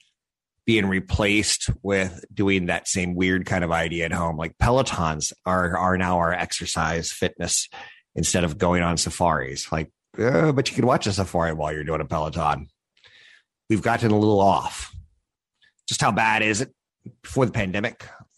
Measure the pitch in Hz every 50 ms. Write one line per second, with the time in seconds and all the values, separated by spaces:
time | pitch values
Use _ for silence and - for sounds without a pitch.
0 | _ _ _ _ _ _ _ _ _ _ _ _ _ - 113 110 98 98 95 95
1 | 92 - - - 110 101 101 104 101 - - - - - - - - 95 101 95
2 | 92 92 85 - - - - - 104 98 98 95 90 87 87 85 - - - 98
3 | 90 90 87 87 92 92 92 92 90 - - 92 87 82 85 82 82 82 82 85
4 | 82 82 90 87 87 82 80 76 80 82 - _ - 117 123 131 135 120 - -
5 | 87 80 78 76 76 - - - _ 92 92 92 90 85 85 87 87 92 92 90
6 | 92 90 90 87 85 82 87 90 85 85 - - 87 85 - 90 82 80 82 85
7 | 82 - - - - 90 - - 87 85 - - - - - - - - - -
8 | _ _ _ - 85 - - 95 87 85 76 - 92 87 87 90 85 85 85 82
9 | - 87 - - 92 85 80 73 64 64 69 - - - - 80 78 - _ _
10 | _ _ - - 107 117 143 170 160 156 143 127 135 - - - 120 120 135 156
11 | - 110 98 98 98 90 - 87 82 82 80 78 76 76 78 76 73 76 80 78
12 | 78 69 85 78 78 78 73 85 78 76 71 69 71 71 _ _ _ _ _ _
13 | _ - - - - - - _ _ _ _ _ _ - 110 101 90 120 117 113
14 | 113 113 104 104 104 107 104 98 98 98 90 - - - - - - - - -
15 | - - _ _ _ _ _ _ _ _ _ _ _ _ _ _ _ - - -
16 | 151 131 107 98 113 110 110 110 107 107 110 101 - - _ _ _ _ _ _
17 | _ - - _ - - - 135 131 110 - 120 104 92 90 101 107 120 - -
18 | - - - - - - _